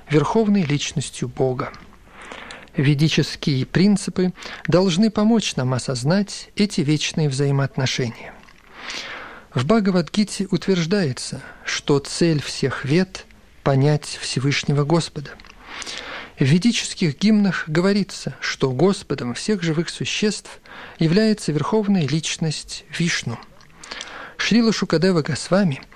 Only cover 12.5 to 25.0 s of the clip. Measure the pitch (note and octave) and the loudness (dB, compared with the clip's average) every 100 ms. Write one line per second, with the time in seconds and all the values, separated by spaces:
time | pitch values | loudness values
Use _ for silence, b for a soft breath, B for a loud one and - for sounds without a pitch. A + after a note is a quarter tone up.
12.5 | - C3+ - C3 D#3+ F#3 - - - - | -4 -4 -2 0 2 2 -4 -18 -20 -20
13.5 | - C#3+ C3+ C#3+ D3 - - - C3 C#3 | -4 0 4 4 2 -2 -10 -8 -4 -2
14.5 | C3+ - C#3+ C#3+ E3+ - D#3 C#3 - - | -2 0 0 2 2 0 -6 -14 -16 -20
15.5 | B B B B B B B B B C3+ | B B B B B B B B B 2
16.5 | F3 A#3+ - - - E3 - G#3 G#3+ G3+ | 4 4 0 -2 -2 -2 2 2 4 4
17.5 | - - D#3 F#3+ G#3 F3+ - - - - | 0 -2 0 2 2 0 -6 -10 -8 -8
18.5 | - C3+ B2+ F#3 G3 - C#3 A#2+ A#2 - | -2 -2 2 2 2 -2 -6 -4 -4 -2
19.5 | G#3 E3+ D#3 E3 - C3+ - G#3 - - | -2 0 -2 -2 -6 -6 -2 -2 -2 -8
20.5 | - B B B B E3 F#3 A3 G#3+ - | -20 B B B B 2 4 4 2 0
21.5 | D3+ C#3+ A3 G3+ G3 C3+ D#3 - - D#3+ | -2 0 0 2 2 2 0 -2 -4 -4
22.5 | D3+ - - - - E3+ - - A2+ - | -4 -8 -14 -10 -2 -2 -2 -4 -10 -12
23.5 | - - B B B B B B B - | -20 -20 B B B B B B B 2
24.5 | A3+ A3+ F#3 F#3 D#3+ | 4 4 2 2 2